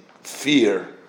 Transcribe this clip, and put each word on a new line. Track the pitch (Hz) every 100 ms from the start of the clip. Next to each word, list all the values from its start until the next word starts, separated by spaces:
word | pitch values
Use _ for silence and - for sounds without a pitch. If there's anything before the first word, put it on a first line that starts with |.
| _ -
fear | - - 139 147 104 95 - -